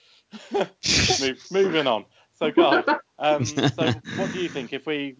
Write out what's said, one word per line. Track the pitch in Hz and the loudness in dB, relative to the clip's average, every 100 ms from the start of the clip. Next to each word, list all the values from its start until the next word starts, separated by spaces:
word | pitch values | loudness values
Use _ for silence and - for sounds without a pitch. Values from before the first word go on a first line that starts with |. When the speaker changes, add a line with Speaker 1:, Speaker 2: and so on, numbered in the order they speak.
| _ _ _ 214 - | _ _ _ -20 -6
Speaker 1:
<laughs> | |
move, | 403 185 - - - - - 135 - - | -4 -4 -4 -2 0 2 0 -2 -4 -2
moving | 185 196 160 139 | 2 2 2 2
on. | 107 98 _ _ - | 0 -2 _ _ -6
So, | 156 | 0
guys, | 147 330 320 - - - - | 4 4 4 2 -2 -4 -4
um, | 147 147 120 | 0 0 0
so | - 131 | 0 0
Speaker 2:
<laughs> | - - 117 - - | 0 -2 -2 -6 -6
Speaker 1:
what | 190 | -6
do | 185 | -4
you | 165 | -6
think | 143 117 | -6 -8
if | 139 156 | -8 -6
we, | 151 139 131 | -6 -6 -10